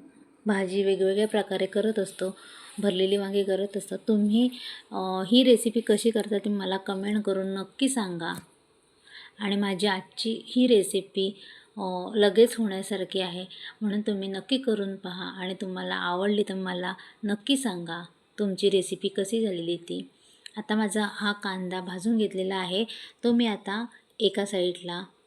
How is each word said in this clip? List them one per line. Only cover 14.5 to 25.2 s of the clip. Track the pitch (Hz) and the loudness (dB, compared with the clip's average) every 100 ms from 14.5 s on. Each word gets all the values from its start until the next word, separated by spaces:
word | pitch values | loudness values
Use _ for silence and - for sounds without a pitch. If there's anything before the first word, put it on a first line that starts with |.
| 262 | 0
करून | 262 208 196 196 | 0 0 -2 -6
पहा | 185 180 | -10 -10
आणि | 180 190 185 190 | -10 -6 -6 -6
तुम्हाला | 185 185 185 | -6 -6 -4
आवडली | 185 180 180 202 208 | -2 -2 0 2 2
तर | 202 | 0
मला | 190 185 180 180 185 - - | -4 -6 -4 -6 -8 -16 -8
नक्की | 208 208 - 269 | -4 -2 0 0
सांगा | 254 175 170 170 175 _ _ - | 0 -6 -8 -10 -12 _ _ -4
तुमची | 202 185 196 | -4 2 2
रेसिपी | 190 180 185 196 | 2 0 -4 -4
कशी | 196 190 226 220 | -4 -2 0 -2
झालेली | 175 170 170 | -2 -4 -6
ती. | - 180 180 _ _ _ - 214 | -6 -10 -10 _ _ _ -16 -10
आता | 208 | -2
माझा | 214 214 214 208 | 0 0 0 -2
हा | - 208 | -2 -4
कांदा | 208 202 185 180 185 | -4 -6 -6 -6 -6
भाजून | 185 185 214 226 | -8 -4 0 2
घेतलेला | 208 185 190 190 | 0 -2 -4 -4
आहे, | 180 190 226 - - - | -2 -2 -4 -8 -16 -2
तो | 233 | 2
मी | 240 226 | 4 2
आता | 202 - 208 240 - _ - | 0 -4 -6 -8 -12 _ -2
एका | 202 196 | 0 0
साईडला | 202 196 180 175 175 175 185 _ | -2 0 -2 -4 -8 -10 -12 _